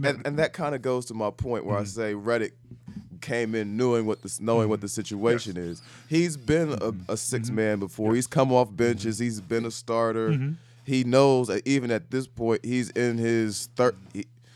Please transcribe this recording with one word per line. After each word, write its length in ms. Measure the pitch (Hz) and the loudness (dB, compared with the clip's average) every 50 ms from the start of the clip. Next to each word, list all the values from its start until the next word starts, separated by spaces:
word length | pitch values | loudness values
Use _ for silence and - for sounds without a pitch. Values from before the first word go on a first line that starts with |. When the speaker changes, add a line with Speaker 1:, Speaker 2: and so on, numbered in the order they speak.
| 139 | -2
Speaker 1:
And, 220 | 139 143 123 123 | -2 -2 -2 -4
and 120 | 139 147 143 | -4 0 0
that 140 | 160 151 - | 0 0 -2
kinda 240 | - 170 147 147 131 | -4 -4 -4 -4 -2
goes 280 | 117 131 127 123 120 | -2 -2 -2 -2 -2
to 80 | - 113 | -6 -6
my 160 | 110 107 104 | -4 -4 -4
point 340 | 101 - - 131 120 107 - | -4 -4 -4 -4 -4 -4 -2
where 120 | 98 104 | -2 -2
I 60 | 101 104 | -2 -2
Speaker 2:
Mm-hmm. 40 | 101 | -4
Speaker 1:
say 260 | 95 113 113 107 104 | -6 -4 -4 -4 -4
Reddick 400 | 104 101 110 117 117 110 101 - - - - - - - - - - - - - 87 | -4 -2 0 0 0 0 -2 -6 -10 -20 -20 -20 -20 -18 -16 -16 -16 -16 -16 -18 -14
came 340 | - - 135 120 117 110 110 | -8 -4 -2 -2 0 0 -2
in 220 | 113 107 101 104 | -2 -2 -2 -2
knowing 300 | 110 127 127 120 117 113 | 0 2 4 4 2 2
what 160 | 107 107 - - | 0 -2 -4 -6
the, 140 | 95 - - | -10 -10 -4
knowing 280 | 104 113 117 117 110 107 | 0 2 4 4 4 4
what 80 | 107 104 | 2 0
Speaker 2:
Mm-hmm. 40 | 101 | -2
Speaker 1:
the 20 | 101 | -4
situation 680 | - - 104 - 104 101 104 117 120 117 - 110 92 | -6 -6 -6 -6 -6 0 2 2 2 2 0 -4 -6
Speaker 2:
Yes. 80 | 87 87 | -6 -6
Speaker 1:
is. 180 | 85 85 85 - - - - - - | -8 -8 -10 -14 -20 -20 -20 -8 -2
He's 280 | 156 165 175 175 156 | 0 2 2 2 -2
been 360 | 143 123 110 151 165 170 151 139 | -4 0 2 2 2 2 0 -2
a, 40 | |
Speaker 2:
Mm-hmm. 340 | - - 113 104 92 92 90 104 | -2 -2 -4 -4 -4 -6 -6 -6
Speaker 1:
a 40 | |
sixth 320 | 110 - - 127 127 113 120 | -4 -4 -4 -4 -4 -4 -2
Speaker 2:
Mm-hmm. 60 | 113 | -2
Speaker 1:
man 220 | 107 110 107 107 101 | 0 0 0 0 0
before. 320 | 98 95 - - 107 107 | -2 -6 -6 -2 0 2
Speaker 2:
Yeah. 60 | 113 | 2
Speaker 1:
He's 100 | 123 123 | 2 0
come 260 | - - 139 135 135 127 | 0 2 2 4 4 4
off 220 | 127 123 107 101 | 4 4 2 0
benches. 420 | 85 120 117 120 104 101 113 110 | 0 0 0 0 0 -2 -4 -4
Speaker 2:
Mm-hmm. 80 | 101 120 | -2 -2
Speaker 1:
He's 160 | 120 110 107 | -4 -4 -6
been 240 | 92 85 117 117 113 | -6 -4 -4 -2 -2
a 40 | 117 | -4
starter. 600 | 113 - - - 117 113 117 113 110 113 113 113 | -8 -10 -6 -2 0 0 0 0 0 0 0 0
Speaker 2:
Mm-hmm. 220 | 156 135 131 143 160 165 - - - - - | 0 0 0 -2 -4 -6 -10 -18 -20 -16 -6
Speaker 1:
He 200 | 135 139 131 127 | -2 0 0 2
knows 420 | 120 123 131 139 139 135 127 127 110 | 4 6 8 8 8 6 6 4 2
that 140 | 95 104 117 | 0 -2 0
even 240 | 127 139 139 123 120 117 | 2 2 2 2 0 0
at 180 | 107 - - | -2 -2 -2
this 160 | - 131 131 | -4 -4 -4
point, 380 | - - 117 117 113 113 - - | -6 -6 -4 0 0 0 0 0
he's 260 | 117 123 127 123 - | -2 -2 -2 -2 -2
in 280 | - - 120 120 117 117 | -2 0 0 0 0 0
his 500 | 113 113 117 113 113 110 101 - - - - | 0 2 2 2 2 0 -2 -6 -8 -6 -2
thir-, 180 | - 123 123 92 95 95 - - | 2 2 2 2 0 -8 -12 -12
he, 140 | 98 104 - - - _ - - | -12 -12 -12 -16 -20 _ -20 -20